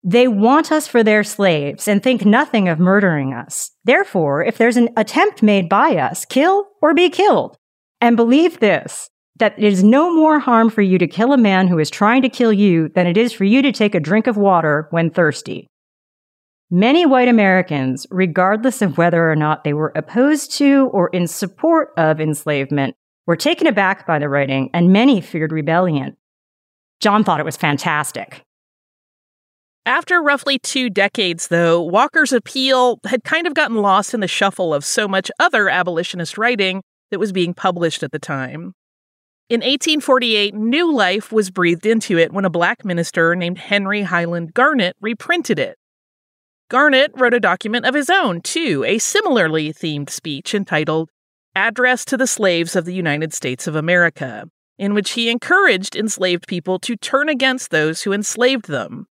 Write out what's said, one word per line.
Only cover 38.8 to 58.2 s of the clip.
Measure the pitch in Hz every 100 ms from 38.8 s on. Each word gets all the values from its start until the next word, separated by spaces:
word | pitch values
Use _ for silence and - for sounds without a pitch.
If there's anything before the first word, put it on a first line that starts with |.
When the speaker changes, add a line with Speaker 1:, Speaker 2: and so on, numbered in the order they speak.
| _ _ _ _ _ _ _
Speaker 2:
In | 233
eighteen | - 269 - 302
forty-eight, | - 254 240 214 208
new | 202 220 285 349
life | 277 190 196 -
was | 220 190
breathed | 185 175 170 208
into | 226 - 170
it | 165
when | 196
a | 196
Black | 170 170 233
minister | 202 170 165 - 165
named | 175 175 185
Henry | - 202 196 208
Highland | 190 175 170 170 165
Garnet | 240 269 285 180 -
reprinted | 214 233 - 349 - 165
it. | 131 - _ _ _ _ _ _ _ _ _
Garnet | 247 302 262 294
wrote | 262 254
a | 240
document | 196 185 214 214 -
of |
his | 285 277
own, | 381 294 170
too, | - 320 320 147
a | 113 226
similarly | - 302 415 247 165 160 151
themed | 156 165 147 143
speech | - 160 139 -
entitled | 208 190 156 156 160 160 _ _ _ _
Address | 190 208 226 247 254 -
to | 247
the | 254
Slaves | - 202 170 170
of | 190 170
the |
United | 185 170 147 160
States | - 139 127 -
of | 156
America, | 160 180 170 - 135 107 104 _ _ _
in | 196
which | 208 196
he | 240 233
encouraged | 233 - 370 381 190 196
enslaved | - 214 - 185 175 -
people | 180 185 185
to | - 233
turn | - 269 294
against | 277 262 254 -
those | 160 151 160
who | -
enslaved | 202